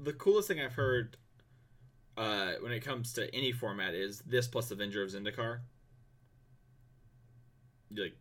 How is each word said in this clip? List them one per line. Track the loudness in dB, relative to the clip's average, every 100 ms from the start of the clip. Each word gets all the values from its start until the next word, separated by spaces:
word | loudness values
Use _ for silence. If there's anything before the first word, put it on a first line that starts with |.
the | -6
coolest | 2 6 6 6
thing | 0
I've | -2
heard, | 2 4 4 2 -8 -20 -20 -20 -20 -20 -20 -20 -20 -16 -4
uh, | -2 0 0 -2
when | -2
it | -4
comes | -2 -4 -2
to | -2 -2
any | 0 0
format | 0 -2 -2 -2
is | 0 -2 -6 0
this | 2 2
plus | 0 -2
Avenger | -2 -2 0
of | -2
Zendikar. | -2 -4 -2 -2 -4 -8 -18 -20 -20 -20 -20 -20 -20 -20 -20 -20 -20 -20 -20 -20 -20 -20 -20 -20 -20 -20 -20 -12
You, | -4
like, | -4 -4